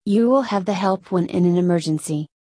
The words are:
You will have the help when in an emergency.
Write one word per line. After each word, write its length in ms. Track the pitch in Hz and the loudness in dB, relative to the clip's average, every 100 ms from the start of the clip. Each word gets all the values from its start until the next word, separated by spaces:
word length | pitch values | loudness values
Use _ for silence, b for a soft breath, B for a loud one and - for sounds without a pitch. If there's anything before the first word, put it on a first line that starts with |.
| 208 | 0
You 240 | 208 233 | 2 4
will 140 | 269 | 2
have 220 | 226 202 185 | 0 -4 -2
the 80 | |
help 380 | 185 196 190 - | -2 -2 -2 -2
when 140 | 180 - | -2 0
in 200 | 185 175 | 2 2
an 120 | 175 | 2
emergency. 680 | 180 170 156 156 - 151 151 _ _ | 2 0 -2 -4 -4 -6 -8 _ _